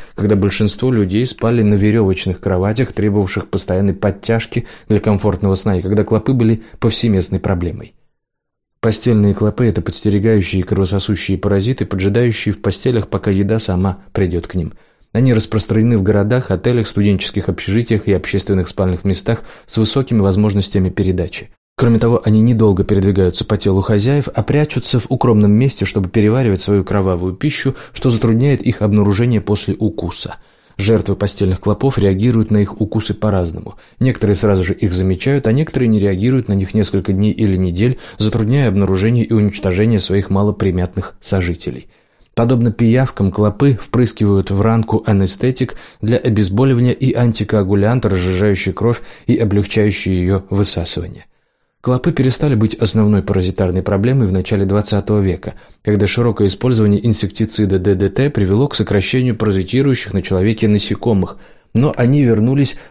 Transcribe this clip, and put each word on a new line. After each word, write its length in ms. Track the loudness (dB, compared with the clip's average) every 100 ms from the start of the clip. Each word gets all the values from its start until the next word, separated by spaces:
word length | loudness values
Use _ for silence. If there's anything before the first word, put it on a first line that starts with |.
| -12 -4
когда 200 | 0 2
большинство 560 | 2 0 -2 0 0
людей 340 | 0 0 0 -2
спали 360 | -2 0 2
на 140 | 2 4
веревочных 640 | 4 4 2 0 -2 -4
кроватях, 500 | -2 0 0 0 -2
требовавших 560 | -2 0 0 0 -2 -4
постоянной 460 | -4 -2 0 0
подтяжки 720 | 0 -2 -4 -2 -2 -2 -6 -8 -10 -2
для 100 | 0
комфортного 560 | 2 0 0 0 0 0
сна, 220 | 0 -2
и 40 |
когда 220 | 0 0
клопы 300 | 0 0 0
были 300 | 2 2 0 -4 -4
повсеместной 600 | -2 0 0 0 0 -4
проблемой. 540 | -2 -2 -4 -8 -14 _ _ _ _ _ _ _ _ _
Постельные 540 | -2 0 0 2 2
клопы — 320 | 2 0 0 0
это 140 | 0
подстерегающие 800 | -4 -4 -2 0 2 2 0 -2
и 20 |
кровососущие 760 | -2 0 0 -2 -2 -4 -2 -2
паразиты, 480 | 0 0 0 -2 -4
поджидающие 680 | -2 0 2 0 0 -4
в 80 | -4
постелях, 460 | -4 -2 -2 -2 -2
пока 240 | -4 -2
еда 260 | 0 0 0
сама 400 | -2 0 -2 -4 -6
придет 340 | -4 -2 -2 -4
к 80 | -6
ним. 180 | -6 -10 _ _ _
Они 200 | 0 2
распространены 640 | 2 0 -2 0 2 2 2
в 60 |
городах, 480 | 2 2 2 0 -2
отелях, 360 | -2 0 0 -2
студенческих 600 | 0 0 0 -2 -4 -4
общежитиях 600 | -4 -2 -2 0 -2 0
и 60 |
общественных 540 | -2 -2 -4 -2 -2 -2
спальных 380 | -2 -2 -2 -2
местах 380 | -2 -2 -4 -6 -20 -8
с 100 | -2
высокими 420 | 0 0 0 2
возможностями 680 | 2 2 2 0 -2 0 0
передачи. 640 | 0 -2 -2 -4 -8 -16 -20 _ -2
Кроме 200 | 2 4
того, 240 | 4 2 2
они 160 | 4
недолго 420 | 4 4 4 2
передвигаются 640 | 2 2 2 2 2 0 -2
по 100 | -2
телу 240 | 0 0
хозяев, 480 | 2 0 2 0 -2 -4
а 80 |
прячутся 560 | 0 0 0 -2 -2 -2
в 80 | -2
укромном 440 | 0 2 4 6
месте, 320 | 4 2 0 -2
чтобы 240 | -2 -2
переваривать 520 | 2 2 2 2 0
свою 220 | 2 0
кровавую 520 | 2 0 0 0 -2 -4
пищу, 400 | -4 -2 -4 -6 -10
что 160 | -4 0
затрудняет 520 | 0 2 2 2 0
их 200 | 0 -2
обнаружение 580 | 0 2 2 2 2 0
после 360 | 0 -2 -2 -2
укуса. 560 | -2 -4 -6 -8 -12 -14 -20 _ _ -4
Жертвы 400 | 0 2 0 -2
постельных 440 | -4 0 -2 0
клопов 400 | -2 0 0 0
реагируют 500 | 0 2 2 2 2
на 80 | 0
их 240 | 0 -2
укусы 320 | -4 -2 -4
по-разному. 640 | -4 -2 0 -2 -6 -14 -18 -20 -2
Некоторые 360 | -2 0 0 2
сразу 280 | 2 2
же 100 | 0
их 200 | -2 -2
замечают, 520 | 0 -2 -2 0 0 0
а 60 |
некоторые 360 | 0 0 0 2
не 120 | 2
реагируют 480 | 2 0 0 0 0
на 60 |
них 200 | -2 0
несколько 380 | 0 0 -2 0
дней 200 | 0 0
или 240 | 0 0 0
недель, 440 | 0 0 0 -2 -8 -4
затрудняя 520 | -2 0 0 2 2
обнаружение 540 | 2 2 2 2 0
и 100 | 2
уничтожение 680 | 2 2 0 -2 0 2 2
своих 320 | 0 -2 0
малоприметных 840 | 0 0 0 -2 -2 -2 -6 -10 -10
сожителей. 680 | -4 -2 -2 -4 -8 -12 -14 _ _ _ _
Подобно 380 | -2 0 2 0
пиявкам, 600 | 2 2 2 0 0 -2
клопы 460 | 2 0 2 2 2
впрыскивают 720 | -2 0 0 0 2 2 2
в 120 | 0
ранку 420 | 2 2 0 -2 0
анестетик 680 | 2 0 0 -2 -2 -4 -6 -18 -8
для 160 | -2 0
обезболивания 760 | 2 0 0 2 2 4 2
и 200 | 0 0
антикоагулянт, 920 | 2 0 0 0 0 2 2 2 0 0
разжижающий 680 | 0 0 0 0 0 -2
кровь 280 | -2 -2 -2 -6 -8 -2
и 100 | 0
облегчающий 760 | 2 0 0 0 0 0 -2
ее 300 | 0 0 -2 -2
высасывание. 760 | -2 0 -2 -4 -6 -8 -14 -20 _ _ _ _ _
Клопы 320 | -2 0 0
перестали 420 | 0 0 0 0 2
быть 200 | 0 0
основной 460 | -2 2 2 2
паразитарной 600 | 2 0 0 -2 -2 -2
проблемой 440 | -2 0 0 0 0
в 40 |
начале 320 | -2 -2 -2
двадцатого 560 | 0 0 0 -2 0 0
века, 360 | 0 -2 -8 -14 -18 _
когда 260 | -2 0 0
широкое 400 | 0 0 2 0
использование 580 | 0 0 2 2 2 2
инсектицида 720 | 0 -2 -2 -4 0 0 2
Д 180 | 2 2
Д 140 | 0
Т 200 | 0 0
привело 400 | 0 0 2 0
к 60 | -2
сокращению 600 | -2 0 0 0 0 0
паразитирующих 800 | 0 0 0 0 2 0 -2
на 80 | -6
человеке 480 | -2 0 0 0 2
насекомых, 680 | 2 0 -4 0 0 -2 -6 -20 -20 _
но 200 | 0 0 2
они 260 | 2 4
вернулись 540 | 4 4 2 2 0 -4 -16